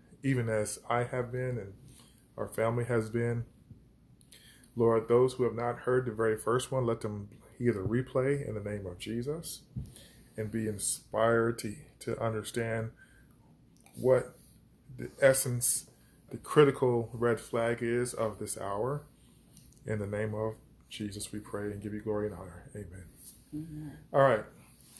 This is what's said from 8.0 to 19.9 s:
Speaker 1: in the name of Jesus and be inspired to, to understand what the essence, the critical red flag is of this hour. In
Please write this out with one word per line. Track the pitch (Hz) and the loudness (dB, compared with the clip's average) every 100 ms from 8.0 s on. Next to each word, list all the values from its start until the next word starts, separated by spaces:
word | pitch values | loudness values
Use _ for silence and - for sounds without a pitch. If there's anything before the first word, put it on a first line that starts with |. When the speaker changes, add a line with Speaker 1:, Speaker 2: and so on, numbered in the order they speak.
| 127 135 131 143 123 | 0 0 0 0 -2
Speaker 1:
in | |
the | 107 | -6
name | 101 104 98 | -6 -6 -8
of | 90 | -10
Jesus | - 117 123 160 165 - - - - - - - - - | -6 -6 -4 -6 -8 -12 -12 -12 -12 -16 -20 -20 -16 -8
and | 107 | -4
be | 110 110 | -2 -2
inspired | 101 - - - 107 113 117 113 117 | -2 -2 -4 -2 2 4 6 4 0
to, | 113 104 - - | -6 -8 -14 -12
to | - 113 | -6 -2
understand | 117 110 104 117 113 113 113 - - - - - - - - - - | -2 -2 -4 -4 -2 -2 -4 -8 -20 -20 -20 -20 -20 -20 -20 -20 -20
what | - 117 131 - - - - - - - 123 | -2 4 4 4 -12 -20 -20 -20 -20 -20 -12
the | 120 - | -12 4
essence, | 135 131 131 123 - - - - - - - | 6 6 2 0 0 0 -4 -18 -20 -20 -14
the | - | -12
critical | - - 143 135 127 120 117 | 2 8 8 8 2 2 0
red | 113 120 113 | 0 0 0
flag | - 120 117 120 | -2 -2 0 0
is | 117 120 127 | 0 0 -2
of | - 113 101 | -2 -4 -4
this | 107 - | -8 -6
hour. | 101 101 120 147 - - - - - - - - | -4 -2 -2 -4 -8 -20 -20 -20 -20 -20 -20 -18
In | - | -6